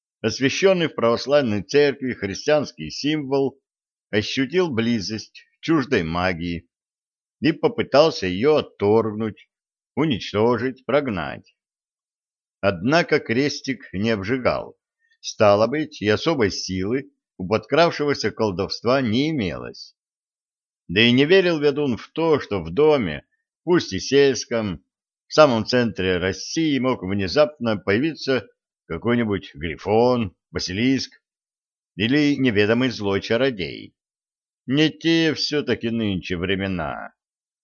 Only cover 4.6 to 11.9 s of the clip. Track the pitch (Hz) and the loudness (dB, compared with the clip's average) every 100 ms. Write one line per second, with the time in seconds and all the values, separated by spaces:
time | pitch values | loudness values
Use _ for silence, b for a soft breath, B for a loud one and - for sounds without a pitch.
4.6 | 175 113 113 117 90 107 - - - _ | -2 0 0 -2 -4 -8 -12 -20 -20 _
5.6 | - 160 120 117 80 85 92 82 87 85 | -2 0 2 0 0 0 -2 -2 -6 -8
6.6 | - _ _ _ _ _ _ _ - 160 | -10 _ _ _ _ _ _ _ -2 0
7.6 | - 226 185 135 160 - 92 90 139 147 | 0 -2 2 4 4 2 -4 0 2 2
8.6 | - - 101 113 110 107 110 - _ _ | 0 -2 2 2 2 -4 -6 -8 _ _
9.6 | _ _ _ 120 156 104 - 101 117 117 | _ _ _ -2 -2 -2 -4 0 2 0
10.6 | 127 - - 139 131 92 73 - - _ | -4 -6 -2 -2 -2 -4 -6 -10 -16 _
11.6 | _ _ _ | _ _ _